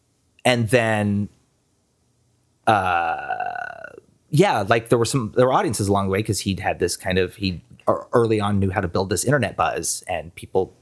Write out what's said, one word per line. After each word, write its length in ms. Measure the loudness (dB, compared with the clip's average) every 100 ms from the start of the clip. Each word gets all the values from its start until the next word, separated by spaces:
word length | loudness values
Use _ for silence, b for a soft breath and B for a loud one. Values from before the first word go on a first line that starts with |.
| _ _ _ _
and 240 | 0 2 2
then, 600 | 2 2 2 2 0 -2 -8 _ _ _ _ _ _ _ _ _ _ _ _ 0
uh, 1300 | 2 2 0 -2 -4 -6 -8 -8 -8 -12 -14 -18 -18 -20 _ _
yeah, 320 | 2 4 2 2
like, 220 | 0 4
there 80 | 2
were 60 | 2
some, 260 | 0 -2 2
there 100 | 4
were 60 |
audiences 340 | 4 2 0 0
along 180 | 0 2
the 40 |
way 120 | 0
'cause 180 | -2 -2
he'd 200 | -2 -2
had 180 | -4 -2
this 180 | -2 -2
kind 220 | -2 0
of, 180 | 0 -2
he 260 | -4 -4 -10 -6 -2
ear-, 180 | -2 0
early 280 | 2 2 2
on 180 | 0 0
knew 120 | 0
how 100 | 0
to 60 | -2
build 200 | -2 -2
this 140 | -2
internet 320 | 0 0 0 -2
buzz 480 | -2 -2 -6 -8 -6
and 280 | -8 -8
people 400 | -14 -6 -4 -4 -6